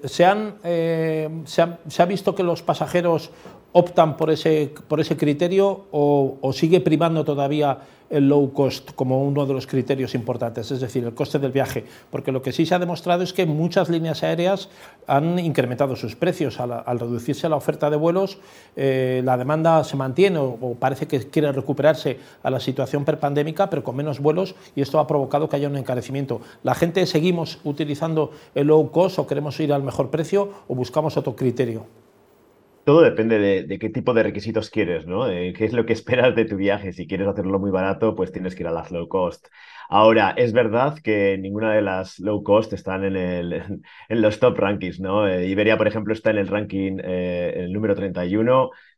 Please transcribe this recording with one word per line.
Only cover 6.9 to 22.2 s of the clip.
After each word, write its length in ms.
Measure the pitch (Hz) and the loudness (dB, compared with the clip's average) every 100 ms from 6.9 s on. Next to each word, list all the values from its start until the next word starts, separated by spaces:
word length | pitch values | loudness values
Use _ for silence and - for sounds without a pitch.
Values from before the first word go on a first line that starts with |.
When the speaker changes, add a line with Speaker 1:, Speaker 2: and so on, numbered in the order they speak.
| 156 170 160 | 2 2 0
Speaker 1:
todavía 560 | 151 143 139 151 147 127 - - - | 0 0 0 2 0 -2 -8 -20 -4
el 180 | 151 139 | 2 4
low 240 | 143 139 | 4 2
cost 400 | 139 135 - - - | 2 0 -2 -8 -4
como 280 | 127 131 | 0 0
uno 220 | 139 143 139 | 0 0 0
de 80 | |
los 140 | 135 - | -2 -2
criterios 480 | 135 120 135 127 127 | -2 0 -2 -2 -4
importantes, 560 | 117 117 117 120 107 | -4 -4 -6 -6 -6
es 100 | 131 | -6
decir, 220 | 127 131 | -4 -4
el 100 | 117 | -4
coste 240 | 113 147 151 | -4 -2 -2
del 140 | 139 | 0
viaje? 320 | 135 127 120 - - - | 0 -2 -4 -10 -16 -12
Porque 220 | 127 127 | -8 -4
lo 100 | 131 | -4
que 100 | 131 | -2
sí 140 | 123 165 | -2 0
se 80 | |
ha 60 | 180 | 0
demostrado 420 | 175 165 180 175 | -2 -4 -2 0
es 120 | 185 | 0
que 120 | 190 170 | -2 0
muchas 420 | 151 170 190 170 | 0 0 0 0
líneas 360 | 170 165 156 | 0 -2 -2
aéreas 440 | 160 165 175 196 - - - - - | -2 0 0 -2 -4 -20 -20 -12 -2
han 320 | 139 160 180 | 0 2 0
incrementado 580 | 170 139 127 123 143 117 | 0 0 0 0 -2 -2
sus 200 | 113 - | -6 -2
precios. 440 | 180 - 139 - | -2 0 -4 -4
Al, 120 | 123 117 | -6 -6
al 160 | - 120 | -4 -4
reducirse 480 | 120 120 117 139 165 | -4 -4 -4 -4 -2
la 80 | 147 | 0
oferta 360 | - 127 147 | 0 -2 0
de 60 | 151 | 2
vuelos, 420 | 165 175 190 - - - - - | 2 0 -2 -6 -20 -20 -14 -4
eh, 460 | 139 131 127 127 | 0 0 0 0
la 140 | 127 127 | 0 0
demanda 460 | 127 156 160 160 | 0 2 4 4
se 120 | - 139 | 2 -2
mantiene 440 | 135 127 196 165 | -2 2 2 2
o, 180 | 135 117 | -2 -4
o 140 | 127 | -6
parece 340 | 117 135 135 156 | -2 -2 -2 -2
que 220 | 139 107 | -4 -2
quiere 220 | 160 147 | 0 0
recuperarse 640 | 135 135 143 147 151 147 117 | 0 -2 2 2 2 0 -4